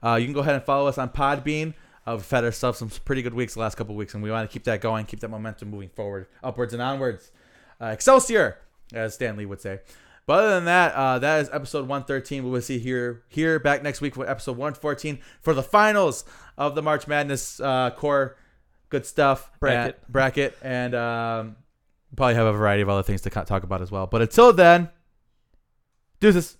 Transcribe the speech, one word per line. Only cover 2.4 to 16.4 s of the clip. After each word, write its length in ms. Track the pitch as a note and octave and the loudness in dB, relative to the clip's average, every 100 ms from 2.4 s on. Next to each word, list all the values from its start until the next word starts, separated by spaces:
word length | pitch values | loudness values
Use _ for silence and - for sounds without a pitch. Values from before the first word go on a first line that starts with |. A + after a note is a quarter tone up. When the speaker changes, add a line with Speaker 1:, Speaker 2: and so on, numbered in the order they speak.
Speaker 1:
ourselves 340 | A#2 A2 B2 A#2+ | 0 -2 -4 -4
some 120 | A2+ - | -10 -10
pretty 180 | - C3+ | -6 -4
good 120 | A#2+ | -4
weeks 200 | A#2 A#2+ | -6 -6
the 60 | - | -6
last 140 | A2 | -8
couple 200 | - G#2+ | -6 -10
of 40 | G#2 | -8
weeks, 160 | G2+ | -10
and 80 | G#2 | -8
we 80 | G#2+ | -6
wanna 160 | A2 A2 | -6 -6
keep 160 | A#2 | -6
that 160 | - G#2+ | -4 -2
going, 240 | A2+ A2 | -2 -4
keep 140 | G#2+ G#2 | -6 -10
that 120 | A2 | -10
momentum 400 | A2 A2 G#2 G#2 | -10 -12 -12 -14
moving 180 | G#2 F#2+ | -14 -14
forward, 400 | - G2+ G2 F#2 _ | -10 -10 -10 -14 _
upwards 280 | B2+ A#2 A#2 | -12 -6 -6
and 60 | A#2 | -4
onwards. 520 | B2 C#3 C3 G2+ _ _ _ _ _ _ | -4 -2 -4 -4 _ _ _ _ _ _
Uh, 60 | A#2 | -10
Excelsior, 720 | A2 - C4+ B3+ A3 C3 - - _ - | 0 4 4 4 0 0 -2 -20 _ -14
as 220 | A2+ A2 | -8 -8
Stan 220 | - A#2+ G#2 | -6 -8 -8
Lee 100 | G#2 | -10
would 140 | G2 | -10
say. 200 | G2+ F#2+ - - _ - - | -10 -12 -14 -20 _ -16 2
But 120 | E3 | 4
other 120 | G#3+ | 4
than 100 | F#3+ E3+ | 2 4
that, 280 | F3+ E3+ | 4 4
uh, 240 | - C3+ B2+ | 2 0 0
that 220 | C#3 D#3 | 2 0
is 80 | C#3+ | 0
episode 340 | D3 C3+ D3+ C3 | -6 -6 -8 -6
one 180 | C#3 | -8
thirteen. 400 | B2+ C3+ C3 C#3+ | -4 -6 -4 -8
We 60 | B2+ | -4
will 120 | B2+ | -4
see 160 | A#2+ B2+ | -4 -6
here, 460 | A#2+ B2+ B2 A#2 _ | -4 -4 -4 -8 _
here 300 | D3 D#3+ D#3 | -2 0 2
back 240 | D3 C#3+ | 2 0
next 180 | C#3+ C3+ | -2 -6
week 160 | C#3+ B2+ | -8 -6
with 100 | A2+ | -6
episode 300 | C3+ - A#2+ | -6 -6 -6
one 160 | D3 | -8
fourteen 460 | C3+ D3+ C#3 D3+ C#3+ - - | -6 -6 -6 -8 -10 -14 -6
for 100 | - | 0
the 100 | C#3 | 0
finals 600 | C3 G#3 G#3+ G#3 F3 B2+ - - | 4 4 6 4 0 -2 -12 -20